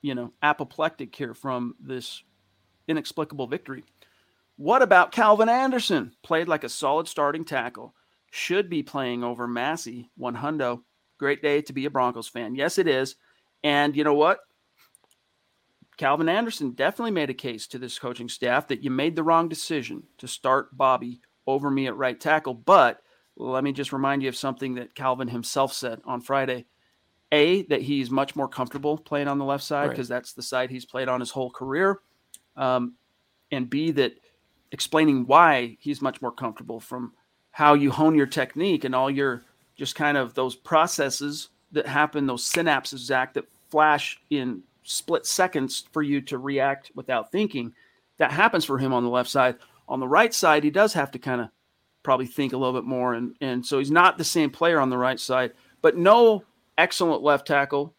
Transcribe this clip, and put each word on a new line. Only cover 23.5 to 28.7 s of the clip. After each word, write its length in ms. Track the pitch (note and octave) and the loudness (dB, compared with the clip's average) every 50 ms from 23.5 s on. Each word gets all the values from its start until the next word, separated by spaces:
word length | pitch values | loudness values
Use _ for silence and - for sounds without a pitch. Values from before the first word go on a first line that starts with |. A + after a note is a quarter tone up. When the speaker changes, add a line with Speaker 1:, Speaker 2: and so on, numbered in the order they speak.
| C3 C3 C3+ | -4 -2 -2
Speaker 1:
me 80 | C#3+ | -2
just 220 | C3+ C#3 C#3 - C#3+ | -4 -4 -6 -6 -4
remind 300 | C3+ C#3 C#3 C#3 C#3 C3+ | -2 -2 0 0 0 -2
you 60 | C3 | -4
of 60 | B2 | -6
something 400 | - - C3+ B2+ - C#3 C3 B2+ | -4 -6 -6 -6 -6 -8 -8 -8
that 200 | B2 A#2+ - _ | -10 -12 -16 _
Calvin 320 | - C3+ C3 B2+ B2 C3+ | -4 -2 -2 -2 -2 -4
himself 460 | A#2+ A#2+ A#2+ A2+ - - C#3 C3+ C3 - | -6 -6 -8 -8 -4 0 0 0 0 -2
said 280 | - - B2 A2+ A2 _ | -8 -8 -8 -10 -10 _
on 160 | - B2+ A#2+ | -8 -8 -8
Friday. 440 | A#2+ - C#3 C#3 C3+ C3 B2+ B2 A#2+ _ _ _ _ _ _ _ _ _ _ _ _ _ D3+ | -4 -2 0 0 0 -2 -4 -8 -10 _ _ _ _ _ _ _ _ _ _ _ _ _ 4
A, 280 | D3+ D3 E3 F3+ G3+ F#3 | 4 6 6 4 2 2
that 180 | - D3+ - | 0 -2 -2
he's 280 | - C3 C#3+ C#3 C3 A#2+ | 0 -2 -2 -4 -2 -2
much 260 | C3 C3+ C#3 C3+ - | 0 -2 -2 -2 -2
more 120 | D3+ C#3 B2+ | -6 -6 -6
comfortable 480 | - - B2+ A#2+ | -4 -6 -6 -6